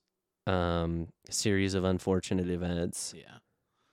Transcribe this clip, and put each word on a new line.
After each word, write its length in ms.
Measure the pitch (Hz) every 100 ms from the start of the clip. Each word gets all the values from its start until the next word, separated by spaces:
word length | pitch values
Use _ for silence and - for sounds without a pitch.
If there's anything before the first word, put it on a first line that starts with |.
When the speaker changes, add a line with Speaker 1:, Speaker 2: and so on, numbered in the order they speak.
| _ _ _ _ -
Speaker 1:
Um, 640 | 95 87 85 85 85 85 - -
Series 440 | - 113 98 98
of 100 | 95 92
Unfortunate 640 | 92 - 95 - 95 90
Events. 640 | 90 87 87 87 - - 87
Speaker 2:
Yeah. 220 | 50 113 _ _ _ _ _